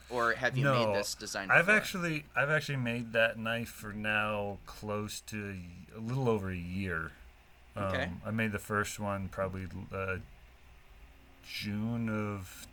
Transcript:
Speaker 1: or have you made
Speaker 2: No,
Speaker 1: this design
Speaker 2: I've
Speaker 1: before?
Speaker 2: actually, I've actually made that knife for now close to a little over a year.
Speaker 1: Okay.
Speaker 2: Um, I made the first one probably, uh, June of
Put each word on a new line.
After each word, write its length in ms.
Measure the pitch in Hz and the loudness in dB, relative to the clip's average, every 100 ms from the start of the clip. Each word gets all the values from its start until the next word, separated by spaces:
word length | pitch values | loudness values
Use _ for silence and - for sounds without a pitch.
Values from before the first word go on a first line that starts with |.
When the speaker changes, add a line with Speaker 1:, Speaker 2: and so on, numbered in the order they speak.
| - | -6
Speaker 1:
or 240 | 123 117 | 2 2
have 220 | 113 123 127 | 4 2 4
you 80 | 139 | 4
made 200 | 127 110 | 6 4
Speaker 2:
No, 80 | |
Speaker 1:
this 200 | 101 101 | 4 0
design 380 | - 107 104 98 | -4 -6 -4 6
Speaker 2:
I've 140 | 135 175 | 6 8
Speaker 1:
before? 100 | 214 | 6
Speaker 2:
actually, 480 | 208 190 175 151 - - | 4 0 0 -2 -2 0
I've 140 | 143 | 2
actually 280 | 156 147 139 | 2 0 -2
made 340 | 120 120 117 | 0 -2 0
that 240 | 113 113 113 | 4 4 2
knife 320 | 110 117 113 | -2 -2 -4
for 220 | - 107 | -8 -8
now 640 | 104 107 107 107 104 101 95 - | -4 0 2 2 0 -2 -6 -10
close 540 | - 104 104 107 - - | -10 -4 -2 -2 -6 -8
to 300 | 107 101 95 87 87 90 110 | -8 -6 -8 -10 -14 -14 -10
a 40 | |
little 280 | 113 131 123 | -4 0 2
over 200 | 110 95 | 2 2
a 40 | 90 | -4
year. 540 | 87 92 95 82 80 - - - - - - 104 | -4 -2 -2 -2 -4 -8 -20 -20 -20 -20 -12 -4
Speaker 1:
Okay. 260 | 98 92 135 | -2 0 -2
Speaker 2:
Um, 160 | - 107 | -4 -4
I 60 | |
made 200 | 110 110 | 0 0
the 80 | 101 | -2
first 400 | - 104 101 - | -2 0 0 -2
one 300 | 104 98 95 | -4 -2 -4
probably, 380 | - 95 92 92 90 95 | -4 -4 -4 -6 -8 -8
uh, 240 | 98 95 92 - - - - - - - - - - - - - | -4 -2 -4 -6 -16 -20 -20 -20 -20 -20 -20 -20 -20 -20 -20 -12
June 640 | - 104 104 113 117 113 | -6 -2 0 0 0 0
of 580 | 107 104 101 95 - - | 0 0 -4 -8 -12 -16